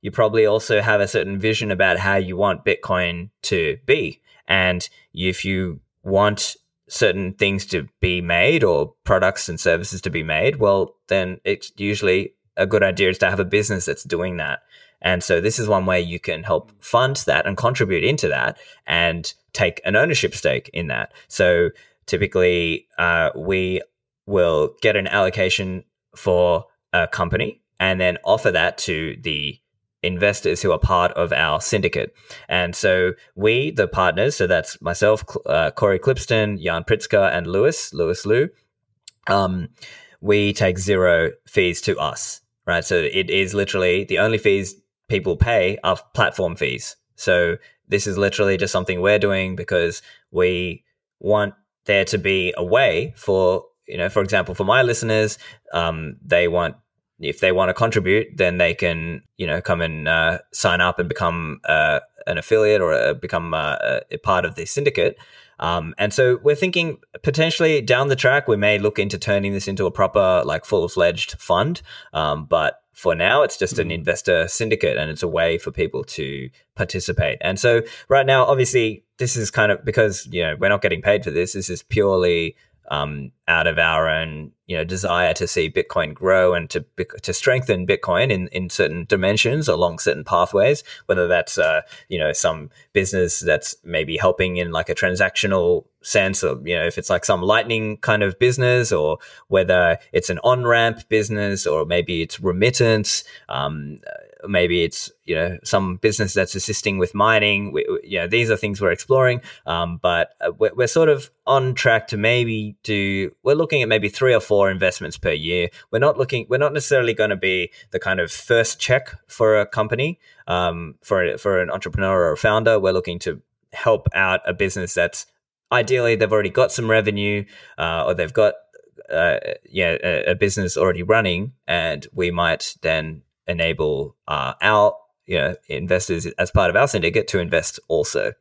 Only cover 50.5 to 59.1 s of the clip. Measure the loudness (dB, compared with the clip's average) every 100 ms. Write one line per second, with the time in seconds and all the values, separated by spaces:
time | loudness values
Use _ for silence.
50.5 | 0 -4 -8 _ _ _ _ 0 0 0
51.5 | -6 _ _ 2 2 2 0 0 0 0
52.5 | -4 0 4 4 2 -4 -8 -2 2 2
53.5 | 2 -4 _ -12 -6 -2 0 0 0 -2
54.5 | -4 2 4 4 0 0 0 0 -4 -16
55.5 | -20 -8 -2 -2 -4 -8 -12 2 4 4
56.5 | 2 -2 -6 _ _ _ _ -8 0 2
57.5 | 4 2 2 0 0 2 0 0 -2 0
58.5 | 2 0 2 -2 -4 -8